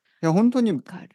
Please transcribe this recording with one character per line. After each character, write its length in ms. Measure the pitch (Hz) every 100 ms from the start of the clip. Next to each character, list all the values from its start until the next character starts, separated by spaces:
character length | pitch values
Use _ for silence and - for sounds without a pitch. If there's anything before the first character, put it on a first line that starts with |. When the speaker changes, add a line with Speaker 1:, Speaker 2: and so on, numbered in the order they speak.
| _ -
Speaker 1:
や、 120 | 165
本 160 | 175 233
当 120 | 254
に 100 | 226
Speaker 2:
わ 100 | 143
か 160 | - -
る。 120 | -